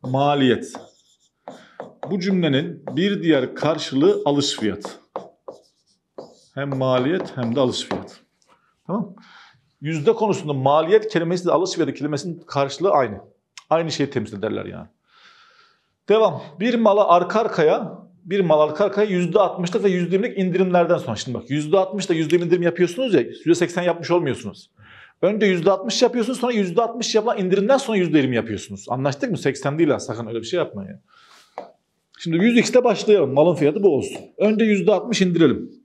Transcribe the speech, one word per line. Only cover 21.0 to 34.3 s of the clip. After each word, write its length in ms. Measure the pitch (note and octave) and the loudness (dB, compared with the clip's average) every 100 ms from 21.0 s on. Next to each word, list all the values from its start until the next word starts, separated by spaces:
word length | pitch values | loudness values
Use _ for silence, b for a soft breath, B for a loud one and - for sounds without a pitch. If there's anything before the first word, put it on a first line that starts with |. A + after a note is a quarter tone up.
| - G#2+ | -2 -8
Şimdi 220 | - A#2 | -6 -10
bak 120 | - | -6
yüzde 280 | C#3+ D3+ F#3+ | -6 0 0
altmış 300 | F#3+ G#3 F3+ | 0 -4 -2
da 60 | |
yüzde 200 | E3 D#3 | -2 2
yirmi 120 | F3 E3+ | 0 2
indirim 160 | F3+ | 0
yapıyorsunuz 520 | F3 E3 F3 F3 C4 | 0 0 -2 -2 0
ya. 60 | F3 | 0
Yüzde 340 | A#2 - D3+ | 0 -6 0
seksen 280 | E3+ E3+ F3+ | 0 0 -2
yapmış 280 | F3 E3+ D3 | -2 -2 0
olmuyorsunuz. 600 | F3 D3+ A2+ G#2 F2 - B B B B B | 0 0 -4 -8 -16 -20 B B B B B
Önce 240 | F3+ G#3+ G#3 | -2 2 2
yüzde 240 | F3+ E3+ | 2 2
altmış 320 | F#3+ A3+ - | 2 0 0
yapıyorsunuz, 380 | B3 B3 A3 B3+ | 2 2 -4 -2
sonra 120 | B3+ | -2
yüzde 300 | A#3 F#3+ E3+ | 0 0 0
altmış 320 | A3+ A#3+ - | 0 -4 -2
yapılan 240 | A3 G#3+ G#3+ | 0 0 -2
indirimden 380 | F#3 G3 G3+ C4+ | 0 0 2 2
sonra 220 | C4+ G#3+ | 2 -2
yüzde 200 | F3 D3+ | 2 2
yirmi 180 | C3 A#2+ | 2 0
yapıyorsunuz. 500 | G#2+ G2+ - G2 - | -2 -8 -10 -16 -8
Anlaştık 420 | B2+ C#3 C3+ B3+ | -4 -4 -4 -4
mı? 80 | F3 | -2
Seksen 400 | C#3+ B2+ C#3+ D3+ | -4 -2 -6 0
değil 120 | E3 | 0
ha. 80 | A2+ | 0
Sakın 280 | - A2+ A#2 | -4 -10 -8
öyle 120 | A#2 | -8
bir 60 | |
şey 140 | A2+ F3 | -6 -4
yapmayın 300 | - G2+ G2 | -4 -8 -14
ya. 120 | G2+ _ B B B B B - _ _ _ _ _ | -16 _ B B B B B -20 _ _ _ _ _
Şimdi 180 | E3+ D#3+ | -4 2
yüz 220 | A3 A#3+ | 4 4
x 120 | F3+ | 4
ile 140 | B3+ | 4
başlayalım. 500 | A#3+ G#3 - G#3 C#3 | 4 0 4 4 4
Malın 200 | C3 D#3+ | 4 4
fiyatı 280 | D#3 D3 D#3 | 4 0 2
bu 140 | G3 C#3 | 2 2
olsun. 220 | - - - | -2 -10 -18